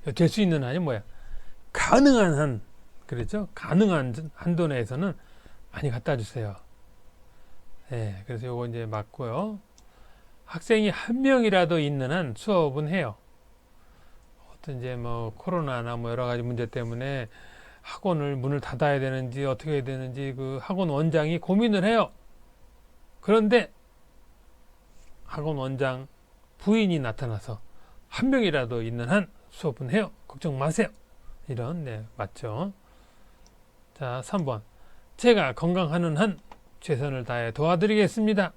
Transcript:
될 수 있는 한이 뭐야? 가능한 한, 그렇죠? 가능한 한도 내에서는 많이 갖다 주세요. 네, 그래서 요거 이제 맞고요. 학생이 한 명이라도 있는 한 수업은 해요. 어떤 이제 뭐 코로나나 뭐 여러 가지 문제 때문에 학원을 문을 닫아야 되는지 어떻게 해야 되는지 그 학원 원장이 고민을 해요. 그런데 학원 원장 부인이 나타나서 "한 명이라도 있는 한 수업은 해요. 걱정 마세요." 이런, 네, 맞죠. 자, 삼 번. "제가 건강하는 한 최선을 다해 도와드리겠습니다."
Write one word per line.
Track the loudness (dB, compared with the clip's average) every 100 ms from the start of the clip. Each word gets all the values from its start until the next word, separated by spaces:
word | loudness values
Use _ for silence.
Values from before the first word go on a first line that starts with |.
| -4 4
될 | 4
수 | 6
있는 | 4 4
한이 | 0 -2
뭐야? | 0 -2 -4 -14 -8 -6 -6 -8 -8
가능한 | -2 4 8 8 8 6 4
한, | 0 -2 -8 -18 -18 -18 -10
그렇죠? | -6 -4 -4 -6 -10
가능한 | 0 4 6 4 0 -6 -10
한도 | -6 -2 0 0
내에서는 | 0 -2 -2 -4 -4 -14 -20 -20 -20 -14
많이 | -4 -4
갖다 | -2 -2 -2
주세요. | -4 -6 -6 -8 -18 -20 -20 -20 -20 -20 -20 -20 -16 -14 -12 -12 -8
네, | -6 -6 -6 -10
그래서 | -8 -6
요거 | -6 -6
이제 | -6 -6
맞고요. | -6 -8 -8 -6 -4 -4 -8 -16 -20 -20 -20 -20 -20 -20 -20 -14
학생이 | -12 2 4 4
한 | 0 -2 2
명이라도 | 4 6 6 6 4 4
있는 | 2 0 0
한 | 0 -2 -6
수업은 | 2 4 4 0 -2
해요. | 0 -2 -6 _ -20 _ -20 _ -20 -20 -20 -20 -20 -20 -20 -20
어떤 | -16 -10 -8
이제 | -8 -6
뭐 | -4 -4 -4 -6
코로나나 | -4 -2 -2 -4 -4 -4
뭐 | -4
여러 | -2 -2
가지 | -2
문제 | -2 -4 -4
때문에 | -4 -6 -6 -4 -6 -8 -14 -20 -20 -20 -20 -16
학원을 | -4 0 0 0 -2
문을 | -2 -2
닫아야 | -4 0 2 2
되는지 | 0 -2 -4 -4 -2
어떻게 | -2 -2
해야 | -2
되는지 | -2 -6 -8 -6 -6 -6
그 | -6 -8
학원 | -4 -2 0
원장이 | 2 2 2 2 -2
고민을 | 2 4 4 4
해요. | 4 4 2 -4 -20 -20 -20 -20 -20 -20 -20 -20 -20 -10
그런데 | 2 4 6 4 2 -12 _ _ -20 -20 -20 -20 -20 -20 -20 -20 _ -20 -20 -18
학원 | -12 -6 -4 -4
원장 | -4 -2 -2 -2 -10 -20 _ _ _ _
부인이 | 2 4 4 2
나타나서 | 0 -4 -4 -4 -6 -10 -12 -18 -20 -20 -12
"한 | -2 2
명이라도 | 4 4 2 0 -2
있는 | -4 -4 0
한 | 0 0 -12 -20
수업은 | -6 -6 -4 -2
해요. | 0 0 -8 -20
걱정 | -8 -6 -2
마세요." | 0 0 -2 -2 -20 -20 -18 -16 -8
이런, | -6 -4 -6
네, | -8 -10 -12 -8
맞죠. | -10 -8 -8 -4 -6 -8 _ -20 -20 -20 -20 -20 -20 -20 -20 _ _
자, | -12 -8 -8
삼 | -4 -2 -2
번. | -4 -8 -20 -20 -20 -20 0
"제가 | 4 6 4
건강하는 | 0 0 2 0 0 0 2
한 | 0 0 -12 -20 -20 -16
최선을 | -4 -2 -2 -4
다해 | -4 -4 -4
도와드리겠습니다." | 0 2 4 4 4 4 4 2 2 0